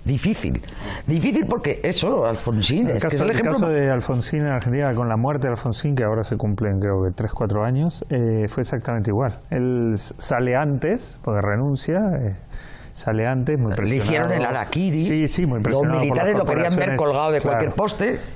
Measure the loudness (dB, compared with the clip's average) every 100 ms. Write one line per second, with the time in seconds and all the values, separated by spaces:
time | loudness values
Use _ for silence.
0 | -2 0 0 0 -2 -4 -6 -10 -10 -6
1 | -2 0 2 0 0 -2 -2 -2 -2 0
2 | 0 2 0 0 0 2 2 2 2 0
3 | 0 2 2 2 0 2 2 2 2 2
4 | 0 -2 0 0 0 0 0 0 0 0
5 | 0 2 2 0 -2 -2 -2 -2 0 2
6 | 2 0 0 -2 0 0 0 2 2 2
7 | 0 0 -4 0 0 2 2 2 0 -2
8 | -4 0 2 2 0 -2 -2 -2 -2 -2
9 | 0 0 0 -4 -4 -2 0 2 0 0
10 | -4 -6 -2 0 2 2 2 0 0 -2
11 | -6 -8 -2 0 2 0 0 -2 0 0
12 | 0 0 -2 -4 -10 -12 -12 -16 -16 -8
13 | -2 0 0 0 0 0 0 0 0 0
14 | 0 0 0 0 0 -2 -2 -2 0 0
15 | 0 2 2 2 2 2 2 2 2 2
16 | 0 2 2 2 2 0 2 2 2 2
17 | 2 2 2 2 2 0 0 0 -2 0
18 | -2 -2 -6